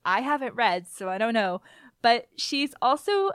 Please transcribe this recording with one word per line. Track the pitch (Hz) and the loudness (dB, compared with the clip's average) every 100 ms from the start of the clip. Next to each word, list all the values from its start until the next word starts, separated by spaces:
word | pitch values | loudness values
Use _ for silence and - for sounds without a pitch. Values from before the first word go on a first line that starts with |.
I | 175 196 | -2 -2
haven't | 262 294 254 226 | 0 -4 -4 0
read, | 220 180 180 | 0 0 -6
so | - 185 | -10 -6
I | 190 | -2
don't | 226 | 0
know. | 226 190 185 - - - _ | 0 0 -4 -10 -20 -20 _
But | 233 233 - | 2 2 0
she's | - - 277 285 - | -10 -4 -2 -2 0
also | 247 294 - 403 392 | 0 2 2 0 0